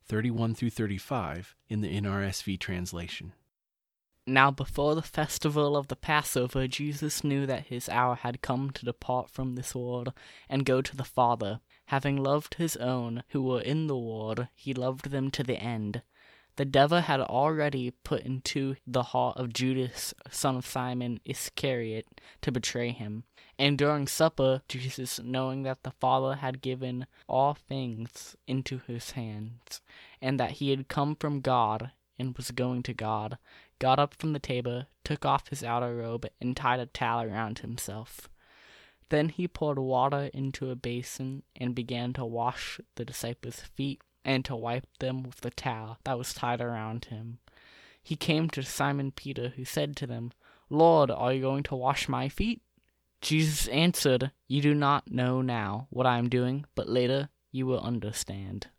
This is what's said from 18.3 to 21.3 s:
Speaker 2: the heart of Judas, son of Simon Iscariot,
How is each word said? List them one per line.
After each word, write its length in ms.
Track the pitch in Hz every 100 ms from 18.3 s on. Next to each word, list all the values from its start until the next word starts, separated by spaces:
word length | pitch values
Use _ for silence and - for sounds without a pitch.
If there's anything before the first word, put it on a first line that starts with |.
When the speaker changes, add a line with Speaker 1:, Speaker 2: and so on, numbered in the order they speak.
| 131 - 143 135 135 -
Speaker 2:
the 160 | 127
heart 360 | 120 131 123 -
of 140 | 127
Judas, 600 | 113 127 131 123 - - - -
son 280 | - 143 127
of 80 | -
Simon 520 | 131 127 123 120 117
Iscariot, 960 | -